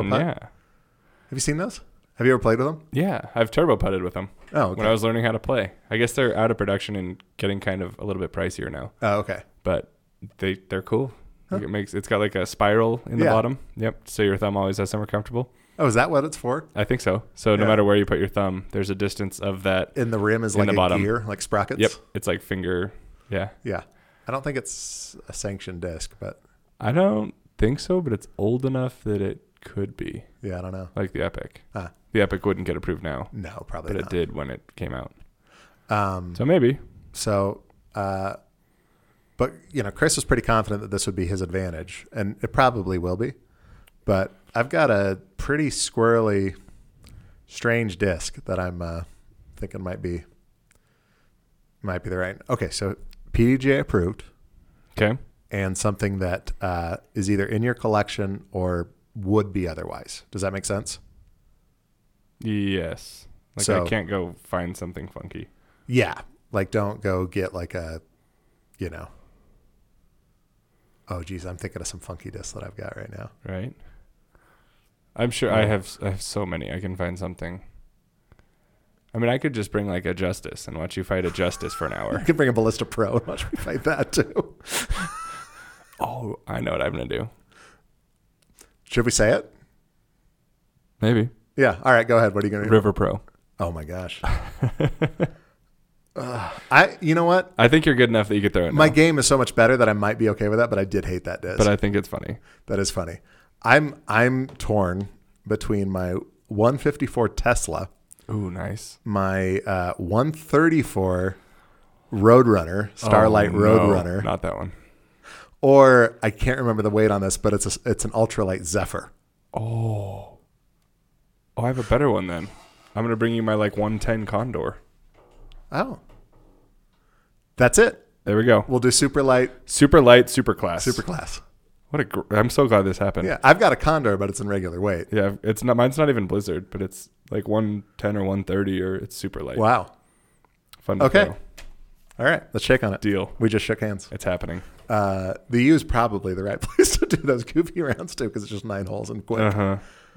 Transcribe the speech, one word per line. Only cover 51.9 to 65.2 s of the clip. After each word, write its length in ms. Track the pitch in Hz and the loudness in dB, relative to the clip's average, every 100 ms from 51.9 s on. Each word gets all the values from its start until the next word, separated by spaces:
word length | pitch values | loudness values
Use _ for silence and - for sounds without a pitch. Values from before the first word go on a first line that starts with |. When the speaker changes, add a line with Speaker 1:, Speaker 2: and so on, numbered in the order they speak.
| 90 | -6
Speaker 2:
be 60 | 82 | -4
the 60 | 92 | -4
right. 200 | 92 98 - | -4 -6 -6
Okay, 200 | 127 98 | -4 -4
so 260 | - 98 - - - - | -4 -6 -6 -12 -18 -6
P 140 | - 117 | 2 4
D 120 | 135 | 4
G 140 | 135 | 2
A 80 | 139 | 0
approved. 440 | 147 104 87 104 - _ _ - _ _ _ | 2 0 0 -4 -14 _ _ -20 _ _ _
Speaker 1:
Okay. 260 | - 104 127 - _ - | -2 0 0 -8 _ -10
Speaker 2:
And 260 | 101 95 92 | -4 -4 -2
something 420 | 110 101 104 98 | -4 -2 -2 -2
that, 320 | 92 95 - - | -4 -4 -6 -6
uh, 360 | 95 87 85 87 - - | -4 -4 -4 -8 -8 -4
is 160 | 98 | 0
either 140 | 101 98 | 0 0
in 180 | 107 | -2
your 100 | 120 | -2
collection 720 | 120 113 104 104 - 98 98 - | -2 0 2 0 -4 -6 -6 -8
or 380 | 95 92 87 87 _ _ - | -4 -2 -2 -4 _ _ -10
would 360 | 95 107 98 | 0 2 2
be 160 | 95 87 | -2 -4
otherwise. 560 | 80 85 50 - - - | -6 -10 -12 -14 -18 -12
Does 120 | 101 | -4
that 100 | 95 | -4
make 120 | 98 95 | -4 -4
sense? 340 | 101 - - - _ - _ _ _ _ _ _ _ _ _ _ _ | -4 -6 -12 -16 _ -20 _ _ _ _ _ _ _ _ _ _ _
Speaker 1:
Yes. 880 | 110 104 98 95 82 - - - - - _ - | -6 -2 -2 -2 -4 -8 -14 -20 -20 -20 _ -6
Like, 100 | - | 0
Speaker 2:
So 180 | 98 | 0
Speaker 1:
I 40 | 87 | 0
can't 200 | 107 85 | -2 -2
go 260 | 98 87 85 | -4 -4 -10
find 320 | - 92 87 87 | -6 -6 -4 -8
something 320 | 87 87 - | -10 -12 -14
funky. 400 | - | -14